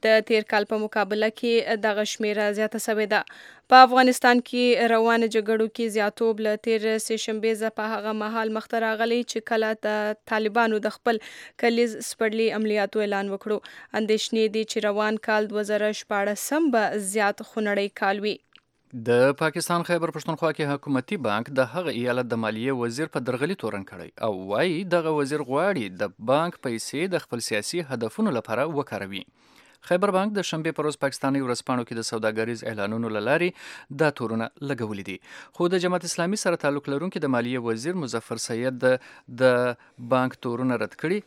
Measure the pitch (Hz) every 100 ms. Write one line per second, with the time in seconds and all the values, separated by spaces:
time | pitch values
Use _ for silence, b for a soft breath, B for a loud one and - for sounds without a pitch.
0 | 220 220 214 220 214 214 208 220 214 220
1 | 196 214 214 220 240 233 - 220 214 208
2 | 208 - 214 208 208 208 214 226 - 214
3 | 214 208 - B B B _ 254 254 254
4 | 254 247 247 240 240 247 247 240 233 226
5 | 226 226 226 220 208 220 220 220 233 208
6 | 208 - 226 214 214 214 - 226 214 220
7 | 214 226 - 214 220 226 220 214 214 220
8 | 214 220 208 226 220 220 - 233 226 220
9 | 233 233 240 226 220 226 220 220 208 214
10 | 208 214 - 214 220 214 226 214 214 -
11 | - 226 B B B - 240 233 240 220
12 | - - 220 220 226 208 214 214 196 220
13 | 208 202 202 196 - 214 B B B -
14 | 214 214 - 226 220 214 220 226 214 208
15 | 214 220 - 214 214 208 208 208 214 214
16 | - 208 202 202 - 285 330 240 202 190
17 | 196 202 202 202 220 - 208 202 202 -
18 | 202 202 208 185 _ _ _ _ _ 123
19 | 113 120 135 135 160 170 151 175 170 175
20 | 165 156 - 160 165 151 147 143 - 135
21 | - 202 120 104 120 135 127 147 175 117
22 | 123 123 120 113 110 110 123 135 120 117
23 | 156 151 127 123 143 190 113 104 98 92
24 | 82 - 113 95 95 104 175 160 190 170
25 | 160 156 139 151 127 135 185 185 104 90
26 | 101 - 113 139 170 170 135 113 - 135
27 | 185 175 - 120 - 107 - 170 151 127
28 | 113 - 220 127 - 110 147 147 139 104
29 | 98 98 - b b b b b - 175
30 | 202 185 202 202 180 160 160 156 151 143
31 | 139 - 139 139 131 120 - 127 117 117
32 | 113 117 110 110 113 117 110 110 101 113
33 | 117 107 107 151 175 - - - - 143
34 | 156 139 113 113 113 _ 139 131 110 104
35 | 98 92 B B B - 175 185 180 180
36 | 175 - 175 208 196 170 147 143 139 139
37 | 180 185 143 127 120 127 117 113 135 185
38 | 135 117 - 113 - 117 127 127 127 127
39 | B B - 123 127 123 123 120 - -
40 | 120 127 127 - 131 117 127 120 104 -
41 | 156 202